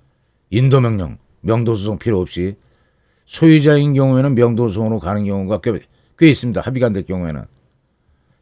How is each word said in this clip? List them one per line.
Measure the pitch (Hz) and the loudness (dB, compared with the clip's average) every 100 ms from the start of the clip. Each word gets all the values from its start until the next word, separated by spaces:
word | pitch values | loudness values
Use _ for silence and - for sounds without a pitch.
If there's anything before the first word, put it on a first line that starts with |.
| _ _ _ _ _ | _ _ _ _ _
인도명령, | 101 131 131 120 107 82 57 _ _ | 0 2 2 2 -2 -6 -10 _ _
명도소송 | 87 113 117 110 101 101 | -2 -2 0 -4 -4 -6
필요 | - 101 | -2 -2
없이 | 90 - 90 101 _ _ _ _ _ _ _ | -2 -6 -8 -8 _ _ _ _ _ _ _
소유자인 | - 160 156 147 147 143 | 2 4 6 6 4 2
경우에는 | 135 135 131 139 | 2 2 2 2
명도소송으로 | 120 120 113 120 95 113 110 | 2 2 2 -2 -2 -4 -4
가는 | 87 104 | -4 -4
경우가 | 101 98 95 101 | -4 -4 -4 -4
꽤, | 123 95 - _ _ _ | -4 -6 -8 _ _ _
꽤 | 165 | 2
있습니다. | 135 123 92 | 4 -2 -4
합의가 | 82 131 120 | -4 -2 -2
안 | |
될 | 98 | -2
경우에는. | 87 92 87 73 - _ _ _ _ _ _ _ _ _ | -6 -6 -6 -8 -12 _ _ _ _ _ _ _ _ _